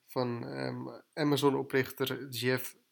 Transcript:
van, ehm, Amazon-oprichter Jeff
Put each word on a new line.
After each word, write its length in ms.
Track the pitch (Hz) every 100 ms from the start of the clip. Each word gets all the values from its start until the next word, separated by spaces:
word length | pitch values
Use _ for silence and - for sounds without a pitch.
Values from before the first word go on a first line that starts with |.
| -
van, 400 | 131 123 120 135
ehm, 400 | 135 131 123 131 120 -
Amazon-oprichter 1160 | - 147 139 143 135 131 135 127 - 131 131 139
Jeff 460 | 123 123 127 - - _